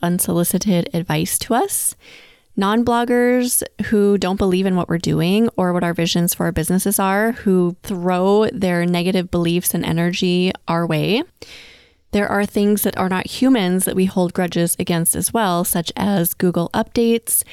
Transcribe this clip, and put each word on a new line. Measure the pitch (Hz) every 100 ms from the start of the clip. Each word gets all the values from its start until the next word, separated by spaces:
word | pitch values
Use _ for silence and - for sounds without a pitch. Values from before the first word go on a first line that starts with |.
unsolicited | 170 175 - 170 175 185 214 175 -
advice | 170 170 151 180 -
to | -
us. | 226 392 - - - - - - _ _ -
Non-bloggers | 196 226 240 233 240 240 240 247 247 - - - 208
who | 208 202 202
don't | 185 190
believe | 196 180 190
in | 185
what | -
we're | 170
doing | 170 156 170 202 233 -
or | 180
what | 175
our | 175
visions | 170 170 175 175
for | - 170
our |
businesses | 170 160 185 202 202
are, | 190 196 226
who | 247 202 185 175 180
throw | - 185 175 180 185 208 220
their | - 185 175
negative | 175 175 175 185 180
beliefs | 175 170 175 - 175
and | 160
energy | 165 175 190 185 180 180 - -
our | 170 170
way. | 156 151 226 359 _ - - - - _ _ _
There | 202 202
are | 202 208
things | 208 208 208
that | 202 -
are | 190
not | 185 -
humans | - 254 254 180 185 -
that | 190
we | 190
hold | - 175
grudges | - 175 170 170 -
against | 185 170 170 165
as | 175
well, | 226 202 175
such | 180 175 170 -
as | 196 202 175
Google | - 180 175 170
updates, | - 220 - 233 233 - - -